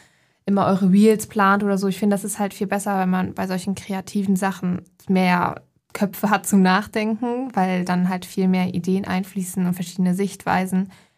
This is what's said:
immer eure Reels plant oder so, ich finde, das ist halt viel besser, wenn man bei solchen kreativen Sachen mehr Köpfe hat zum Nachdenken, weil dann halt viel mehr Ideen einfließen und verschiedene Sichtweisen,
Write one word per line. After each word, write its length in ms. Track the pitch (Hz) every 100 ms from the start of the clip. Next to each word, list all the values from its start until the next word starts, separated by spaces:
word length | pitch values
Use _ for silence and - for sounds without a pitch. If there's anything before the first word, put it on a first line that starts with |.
| _ _ _ _ -
immer 200 | 202 185
eure 260 | 190 196
Reels 360 | 196 220 214 -
plant 360 | 214 196 202
oder 140 | 208 196
so, 100 | 196
ich 100 | 180
finde, 180 | 214 202
das 100 | 202
ist 120 | -
halt 160 | 196
viel 140 | - 196
besser, 320 | 202 202 190
wenn 100 | 185
man 240 | 185 190
bei 140 | - 190
solchen 280 | 185 190 185
kreativen 600 | - 190 185 208 196 185
Sachen 460 | 190 180 180 180 - _ -
mehr 560 | 185 185 180 170 - _ _ _
Köpfe 360 | - 202 - 208
hat 160 | 202 -
zum 160 | 196
Nachdenken, 920 | 185 185 208 220 214 220 247 240 262 208
weil 300 | 185 185 180
dann 240 | 180 180
halt 160 | 185 -
viel 240 | - 185
mehr 240 | 185 185
Ideen 320 | 180 170 190 196
einfließen 600 | 185 196 196 180 - 180
und 80 |
verschiedene 400 | 180 175 - 180 180
Sichtweisen, 760 | 196 - - 185 185 185 196 - _